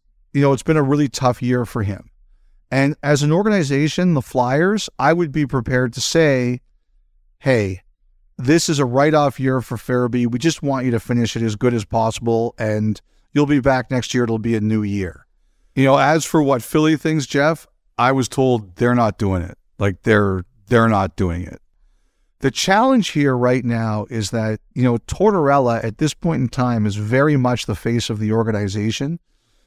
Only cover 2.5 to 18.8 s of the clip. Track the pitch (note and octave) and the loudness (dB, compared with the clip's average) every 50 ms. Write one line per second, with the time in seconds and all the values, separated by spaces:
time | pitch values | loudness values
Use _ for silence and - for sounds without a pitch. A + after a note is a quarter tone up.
2.5 | _ _ _ - B2+ C3+ C#3 C#3+ D3+ - - C#3+ D3 C3+ D3 D3 D#3+ F3+ G#3 A3 | _ _ _ -4 -2 0 0 0 -2 -2 0 0 0 2 2 2 2 2 2 2
3.5 | G#3 F#3+ D3+ C3+ C#3 C#3 D3+ D3+ - F3 F3+ F3+ E3 C3+ - - - B2+ B2 B2 | 0 0 0 0 0 0 0 0 0 0 2 2 2 0 -2 -2 -2 -2 0 0
4.5 | C3+ D3+ F3 G3 A3 G#3 - - _ - C3 D3 E3 F3 F3 D3 C#3 D#3 D3 B2+ | 2 2 2 2 0 -2 -4 -8 _ 0 2 2 2 2 0 -2 -2 -4 -4 -2
5.5 | C#3 C3 A2+ - B2+ B2+ B2+ A#2+ A2+ B2 - - - E3 D#3+ D3 C3+ B2+ B2 B2 | -2 -4 -2 0 0 0 0 -2 -4 -6 -6 0 2 2 4 4 2 2 0 -2
6.5 | B2 B2 _ _ _ _ _ _ _ _ _ _ _ _ _ _ _ _ - C#3 | -4 -6 _ _ _ _ _ _ _ _ _ _ _ _ _ _ _ _ 0 0
7.5 | B2+ A2 G#2 F#2+ F#2+ F2+ _ _ _ _ _ _ _ _ _ _ - - B2+ B2+ | 2 2 0 -2 -6 -10 _ _ _ _ _ _ _ _ _ _ -12 -6 2 2
8.5 | D#3+ E3+ - - D#3 C#3 C#3 A#2+ A#2+ C3+ C#3+ D#3 D3+ D3+ D3 C#3 - - C3 C3+ | 2 2 2 0 0 0 0 0 2 2 2 4 4 2 0 0 -2 -2 -2 -2
9.5 | C3 B2+ A2+ - A#2+ G#2+ - - B2+ B2 B2 A#2 A2+ B2 A#2+ A#2 A#2+ A#2+ C3+ E3 | -2 -2 -4 -6 -10 -10 -4 -2 0 0 0 0 0 0 -2 -2 -2 0 0 0
10.5 | - - D3+ C#3 C3+ C3 B2+ B2+ A#2 A2 - - B2 A#2+ A#2 A2 - A#2 A#2 A2+ | 0 0 -4 -4 -2 -2 -2 -2 -2 -2 -2 -2 0 0 0 -2 -2 -2 -2 -2
11.5 | G#2 G#2 B2+ B2 A#2+ A2+ G2 - - A2+ A2+ A2+ - - A#2 A#2 A#2 A2+ A#2 A#2 | -2 0 0 0 0 0 -4 -2 -2 -2 0 -2 -2 -4 -2 -2 0 0 -2 -4
12.5 | - - A2+ G#2+ G#2+ G#2+ G#2+ G#2+ G#2 - _ _ _ _ _ _ - D3 D3 C#3 | -6 -6 -4 -4 -2 -2 -2 -2 -2 -4 _ _ _ _ _ _ 0 0 2 2
13.5 | D3 C#3 A#2 C#3 C3 B2+ A#2+ - C3+ B2 A2+ - - B2 A#2+ A2+ A2+ A2 G#2 A#2 | 2 2 2 2 0 0 -2 -2 -4 -4 -4 -2 -2 -2 0 0 -2 -4 -2 -2
14.5 | A#2 A2 G#2 G#2+ A2 G#2+ G#2+ G2+ G2+ G2+ F#2 F2 - - _ _ _ _ _ _ | -2 0 0 0 0 0 -2 -2 -4 -4 -6 -8 -10 -14 _ _ _ _ _ _
15.5 | _ _ _ _ - C3 C3+ C3+ C#3 C#3+ C3+ C#3+ D#3+ D#3+ - - - D#3+ D3 C3+ | _ _ _ _ -2 2 2 4 4 4 4 2 2 0 -2 0 0 0 2 2
16.5 | C3+ A#2+ - - - D#3 D#3 D#3 D#3+ C#3+ - D#3+ D#3 D#3 C3 - - C#3+ C#3+ D#3+ | 0 -2 -2 -2 0 2 2 2 0 0 -2 -2 -2 -2 -4 -2 -2 0 0 0
17.5 | E3 - - _ _ _ _ _ - - A#2+ B2+ C3+ C3+ A#2+ - - C#3 C3 C3 | 0 -4 -8 _ _ _ _ _ -4 0 0 2 2 0 0 -2 0 0 2 2
18.5 | B2 A2 G#2 F#2 F2 - | 2 0 -2 -8 -4 0